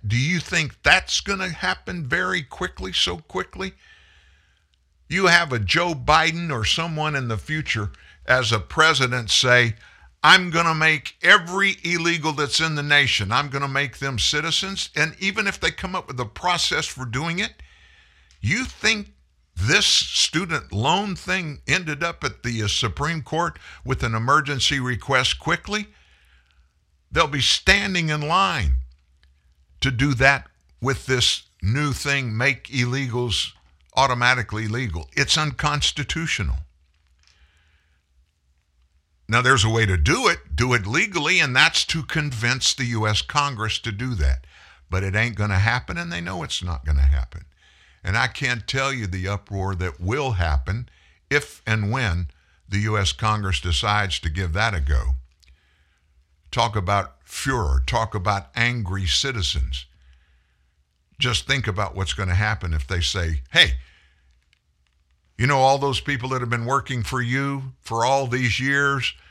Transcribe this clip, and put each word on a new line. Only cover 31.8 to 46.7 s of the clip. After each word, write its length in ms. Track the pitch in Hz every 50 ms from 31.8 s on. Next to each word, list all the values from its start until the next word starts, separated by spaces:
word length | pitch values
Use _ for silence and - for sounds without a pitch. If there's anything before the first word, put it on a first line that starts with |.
| 151 143 123
thing, 420 | - - 143 139 139 131 113 107
make 320 | 110 127 139 131 - - -
illegals 840 | 127 131 123 120 127 139 135 123 110 123 123 117 98 - - - - _ _ _ _ _ _ _ -
automatically 720 | - 135 131 123 120 120 123 127 123 110 - 104 107 110 107
legal. 420 | 110 127 131 98 80 82 69 - -
It's 240 | 139 139 - - 156
unconstitutional. 1200 | 156 147 127 - - 147 147 143 - - - 151 139 - - 160 165 151 - - 95 65 - - - - _ _ _ _ _ _ _ _ _ _ _ _ _ _ _ _ _ _ _ _ _ _ _ _ _ _ _ _ _ _ _ _ _ _ _ _ _ _ _ _ _ _ _ _ _ _ _ _ _ _ _ -
Now, 120 | 110 123
there's 220 | 123 127 135 117 -
a 60 | 113
way 160 | 110 113 113
to 100 | 98 92
do 320 | 82 78 127 165 254 262 190
it, 300 | 170 - - - - -
do 160 | 120 127 123
it 120 | 117 92
legally, 540 | 101 123 165 220 214 180 165 147 165 185 175
and 160 | 156 135 123
that's 300 | 131 156 165 - - -
to 180 | - - 165 139
convince 720 | - - 160 147 147 123 107 117 120 131 131 - - -
the 120 | - 127
U 220 | 120 117 110 110 107
S 140 | 107 -
Congress 580 | - - - 147 143 143 131 104 110 107 - -
to 120 | - 120 104
do 200 | 101 127 127 120
that. 300 | 90 73 65 65 64 - - - - - - - - _ -
But 140 | 95 95 98
it 120 | 98 95
ain't 200 | 107 113 120 101
gonna 240 | 98 104 104 95 95
happen, 380 | 101 113 120 127 - - - 170
and 140 | 175 170
they 100 | 170 170
know 220 | 170 175 190 - 151
it's 180 | - - -
not 240 | 87 87